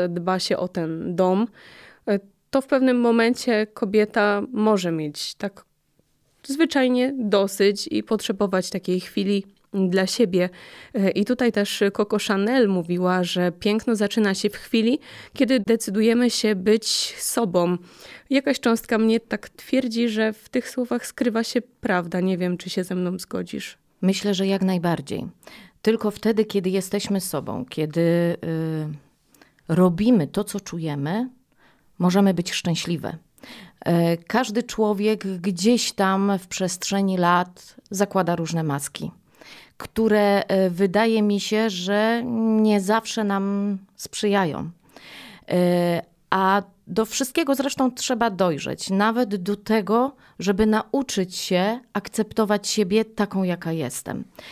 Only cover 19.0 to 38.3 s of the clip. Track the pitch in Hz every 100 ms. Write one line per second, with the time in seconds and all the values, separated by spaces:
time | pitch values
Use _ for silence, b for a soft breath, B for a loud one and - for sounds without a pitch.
19 | 220 226 - 208 - - - 262 254 226
20 | 240 214 220 214 - 254 - - 240 240
21 | - - 240 226 226 247 - _ 220 180
22 | 170 180 185 180 180 180 185 196 185 185
23 | 180 185 - 185 175 - - - _ -
24 | 185 190 208 185 190 196 190 180 170 156
25 | 139 - - - B B B B 220 226
26 | 214 208 220 220 214 196 180 190 185 202
27 | - 196 - 143 - - - - 151 160
28 | 170 170 170 - 165 160 160 156 151 151
29 | _ _ _ b b b b 165 180 175
30 | 220 226 139 - - 202 - 202 160 143
31 | 143 208 254 - _ b b b b -
32 | 175 190 196 175 175 - 175 160 175 170
33 | - 165 _ _ B B 185 B - 170
34 | 170 170 - 247 254 214 247 - 214 202
35 | 208 214 196 185 190 170 208 240 - -
36 | 190 190 202 190 - - 185 - - 196
37 | 196 185 175 175 180 - - - - 196
38 | 202 190 175